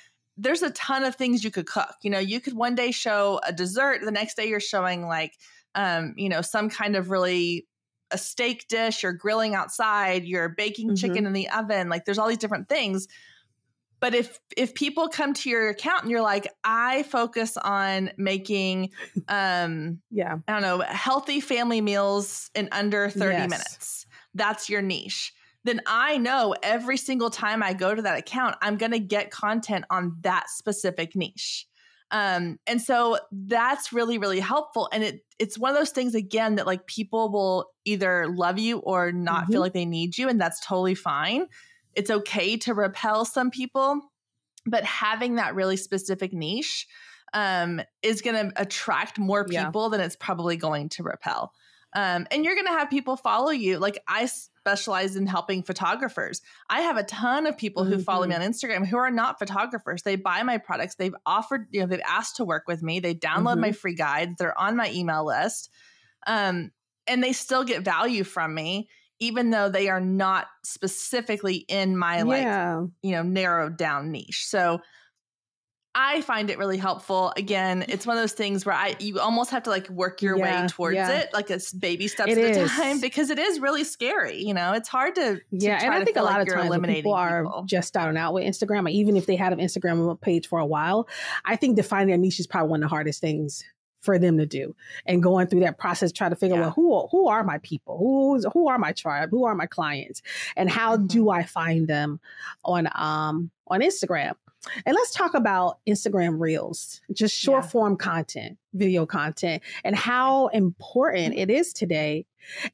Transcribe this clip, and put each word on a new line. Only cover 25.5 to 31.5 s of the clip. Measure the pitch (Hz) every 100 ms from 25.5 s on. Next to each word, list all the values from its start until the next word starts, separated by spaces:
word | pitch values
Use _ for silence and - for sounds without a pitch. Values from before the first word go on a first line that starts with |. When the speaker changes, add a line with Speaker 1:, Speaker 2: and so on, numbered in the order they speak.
| _ 240
Speaker 1:
Then | 226 -
I | 226 285 294
know | 240 262 214 -
every | 202 233 247 262
single | - 262 233
time | - 208 220
I | 196
go | 185 185
to | 214
that | 208 135
account, | - 254 240 -
I'm | 208 208
gonna | 226 226
get | 190 208 208
content | - 208 226 220 190 -
on | 185 175 165
that | 180 180 -
specific | - 220 202 185 170 165 190
niche. | 165 - -